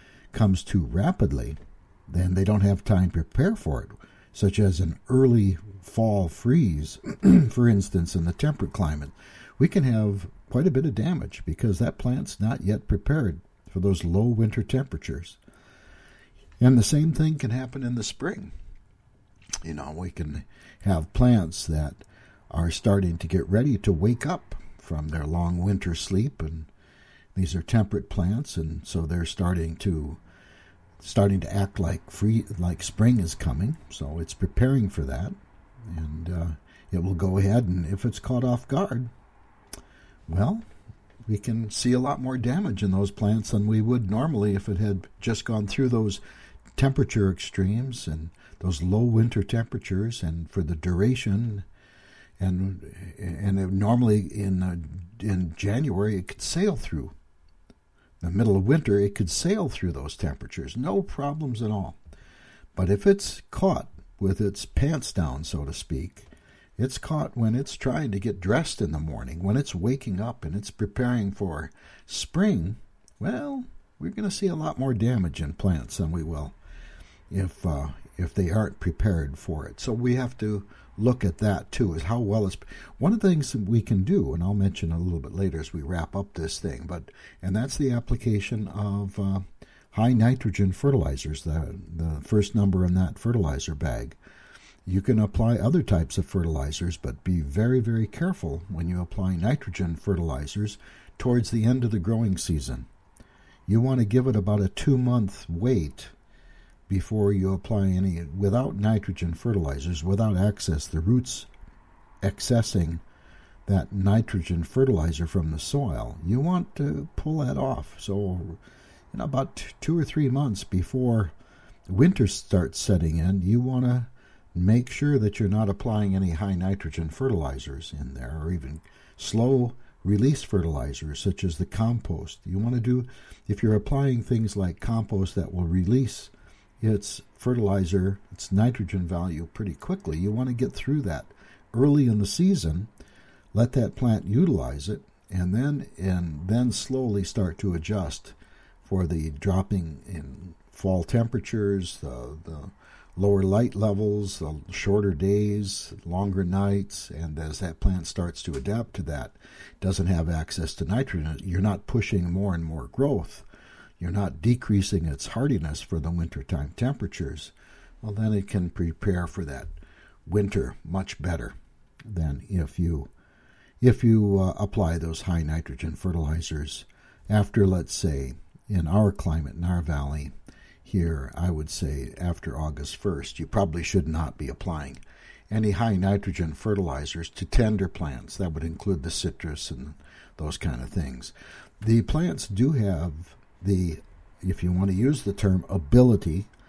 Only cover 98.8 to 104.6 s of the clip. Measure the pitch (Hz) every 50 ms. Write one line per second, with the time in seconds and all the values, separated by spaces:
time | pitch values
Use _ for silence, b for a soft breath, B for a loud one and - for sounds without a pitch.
98.8 | 85 87 90 90 87 - - 104 95 92 92 82 90 117 147 - - 95 90 -
99.8 | 92 82 80 - - 104 92 85 85 80 64 71 73 76 - 104 104 104 - B
100.8 | B B B B B B B - - 127 123 123 110 - 120 113 110 120 127 131
101.8 | 120 110 110 98 82 107 117 113 117 101 95 - - - 82 73 - - 62 60
102.8 | - - - - _ _ b b b b b b b b b b b - 104 117
103.8 | 123 131 131 127 110 101 123 127 123 139 107 107 90 107 104 104